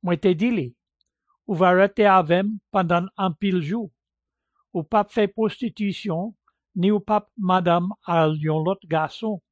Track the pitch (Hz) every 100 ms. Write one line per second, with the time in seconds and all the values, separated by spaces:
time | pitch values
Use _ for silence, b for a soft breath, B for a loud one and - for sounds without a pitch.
0 | 185 170 196 175 226 233 127 _ _ _
1 | _ _ _ _ - 175 180 180 196 202
2 | 208 190 156 175 202 214 _ 202 175 175
3 | 185 - 190 156 202 185 147 220 214 _
4 | _ _ _ _ _ _ _ 185 156 220
5 | 202 - 208 - 220 - 233 - 202 185
6 | 208 165 208 - _ _ _ - 185 208
7 | 202 214 208 - 185 185 180 170 180 214
8 | - 170 156 156 151 156 160 196 165 160
9 | 156 - 220 196 _